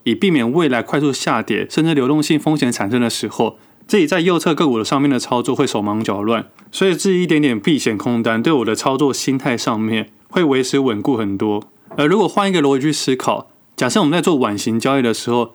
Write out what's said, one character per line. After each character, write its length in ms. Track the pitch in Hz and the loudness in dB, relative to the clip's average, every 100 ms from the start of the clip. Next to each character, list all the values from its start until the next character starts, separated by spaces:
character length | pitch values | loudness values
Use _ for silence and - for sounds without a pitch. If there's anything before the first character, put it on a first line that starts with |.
以 100 | - | -4
避 160 | - 196 | 0 2
免 220 | 151 117 | 2 2
未 160 | 156 156 | 0 2
来 140 | 123 | 0
快 180 | 110 143 | -2 0
速 100 | 147 | 0
下 320 | 127 - 120 | -2 -2 -2
跌， 240 | 107 101 98 | -2 -4 -2
甚 120 | - | 0
至 100 | 160 | 2
流 120 | 143 123 | 2 2
动 160 | 156 | 2
性 160 | 147 151 | 2 0
风 160 | 156 | 0
险 160 | 151 123 | 0 0
产 200 | 117 101 | -2 -2
生 100 | 123 | 0
的 80 | 117 | -2
时 180 | - 107 | -2 -6
候， 320 | - 110 - _ _ - | -2 -4 -4 _ _ 0
自 100 | 208 | 2
己 100 | 147 | 2
在 140 | 185 | 2
右 180 | 170 170 | 2 2
侧 160 | 180 | 0
个 140 | 147 160 | 0 2
股 100 | 113 | 0
的 60 | |
上 160 | 104 139 | 0 0
面 100 | 143 | 2
的 80 | 127 | 0
操 240 | - 123 | 0 -2
作 140 | 139 127 | 0 0
会 100 | 131 | 0
手 140 | 117 | -2
忙 240 | 104 107 | -2 -2
脚 160 | 110 101 | -2 -2
乱， 260 | 104 113 - - - | -2 -2 -4 -16 -10
所 160 | - 190 | -2 0
以 80 | |
这 180 | 160 196 | 0 0
一 140 | 180 175 | 0 2
点 140 | 156 | 2
点 180 | 143 113 | 2 0
避 200 | - 135 | 0 0
险 180 | 123 101 | 0 -2
空 260 | 123 120 | -2 0
单 200 | 113 113 | 0 0
对 100 | 123 | 2
我 120 | 147 | 0
的 100 | 113 | 0
操 240 | 107 143 131 | -2 -2 0
作 140 | 143 | 0
心 260 | 120 - 131 | 0 -2 -2
态 180 | 143 117 | -2 -2
上 240 | - 113 | -2 -2
面 300 | 110 110 - _ _ | -2 -2 -6 _ _
会 160 | 190 | 0
维 180 | 160 131 | 2 2
持 160 | 131 139 | 0 0
稳 220 | 131 107 | 0 -2
固 160 | 120 120 | -2 -2
很 220 | 104 98 | -2 -2
多。 260 | 107 104 - _ - - | -2 -2 -6 _ -10 -2
而 100 | 151 | 2
如 120 | 208 | 2
果 100 | 180 | 2
换 220 | - 196 | 0 0
一 20 | |
个 80 | 180 | 2
逻 160 | 143 139 | 2 2
辑 60 | |
去 100 | 151 | 0
思 240 | 143 - 131 | -2 -2 -2
考， 320 | - 110 - _ _ | 0 -2 -6 _ _
假 140 | - 127 | -4 0
设 120 | 214 | 2
我 40 | |
们 80 | 151 | 2
在 80 | 175 | 2
做 160 | 185 147 | 2 2
晚 200 | 120 101 | 0 -2
型 220 | 120 113 | -2 -2
交 200 | 135 139 | 0 2
易 40 | |
的 120 | 117 | 0
时 160 | 110 - | 0 0
候， 240 | 120 113 | 0 -2